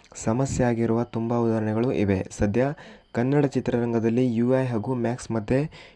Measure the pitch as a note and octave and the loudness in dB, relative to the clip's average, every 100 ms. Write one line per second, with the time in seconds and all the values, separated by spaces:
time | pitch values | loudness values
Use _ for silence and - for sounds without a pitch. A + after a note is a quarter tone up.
0 | - - - B2+ C3+ - B2 A2+ A2+ A2+ | -20 -8 -2 0 0 0 2 2 2 0
1 | A#2 A#2 A#2 A#2+ A#2 A2 A2 A2 B2 D#2 | -2 -4 -2 0 0 0 0 0 0 0
2 | G2 F#2+ - - G#2 A2+ C3+ D3+ - - | 2 0 -2 -2 0 2 0 -2 -14 -20
3 | _ A2+ B2+ C#3+ C#3 C3 B2 A#2+ A#2+ A#2 | _ -2 2 2 2 0 -2 0 0 0
4 | A2+ A#2 B2+ A2+ A#2+ C3 C3 A2+ A#2+ B2+ | 2 2 2 2 2 2 0 -2 -2 -2
5 | A#2 B2 - A2+ G#2+ B2+ D#3 - - | -2 -4 -4 -4 0 0 0 -8 -20